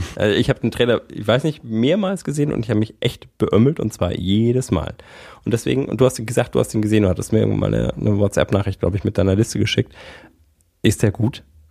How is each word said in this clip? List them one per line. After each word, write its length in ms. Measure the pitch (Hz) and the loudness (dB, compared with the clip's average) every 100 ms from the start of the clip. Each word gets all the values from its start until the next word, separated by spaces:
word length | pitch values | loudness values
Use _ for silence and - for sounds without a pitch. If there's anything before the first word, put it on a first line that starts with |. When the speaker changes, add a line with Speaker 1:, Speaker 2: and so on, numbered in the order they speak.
| 92 | -10
Speaker 1:
<laughs> 100 | - | -2
Speaker 2:
Also 180 | 107 | 0
ich 160 | 98 120 | 2 2
hab 120 | 135 | 0
den 100 | 117 | -2
Trailer, 300 | - 120 113 - | 0 2 0 -2
ich 200 | - 104 | -8 0
weiß 160 | 120 | 0
nicht, 180 | 160 143 | 0 -6
mehrmals 600 | 117 113 127 185 190 196 | -4 0 2 2 -2 -4
gesehen 280 | - 147 147 | -6 -2 -2
und 120 | - | -2
ich 60 | 120 | 0
hab 60 | 107 | 0
mich 200 | 107 - | -2 -2
echt 400 | 123 - - - | -6 -6 -12 -4
beömmelt 400 | 107 98 127 165 | 2 4 4 2
und 140 | 110 | -4
zwar 200 | - 90 | -2 -4
jedes 600 | - 87 101 117 127 131 | -2 -2 0 2 0 0
Mal. 220 | 87 - - - - - - | -2 -2 -10 -20 -20 -20 -12
Und 80 | - | -4
deswegen, 300 | 113 - 127 | -2 0 -2
und 160 | 143 110 | -2 2
du 60 | 127 | 2
hast 200 | - 113 | 0 -4
gesagt, 300 | 117 117 123 | -2 0 0
du 20 | |
hast 160 | 120 | 0
ihn 80 | 113 | 0
gesehen, 220 | 107 107 | 2 4
du 40 | 98 | 2
hattest 240 | 90 - | 0 0
mir 60 | 107 | 0
irgendwann 220 | 107 104 - | 2 0 0
mal 20 | |
eine, 220 | - 58 | 0 -2
eine 240 | - - 101 | -2 0 0
WhatsApp-Nachricht, 640 | 101 - - 98 101 95 | 0 0 0 0 -2 -2
glaub 160 | 95 98 | -2 -2
ich, 80 | |
mit 120 | 101 - | -2 0
deiner 200 | 98 98 | 2 2
Liste 240 | 113 - | 0 -2
geschickt. 320 | 104 - - - - - - _ _ _ _ _ | -2 -2 -4 -6 -20 -20 -20 _ _ _ _ _
Ist 220 | 113 - | 0 2
der 80 | 107 | 0
gut? 320 | - 107 - - - _ | 0 -2 -4 -14 -20 _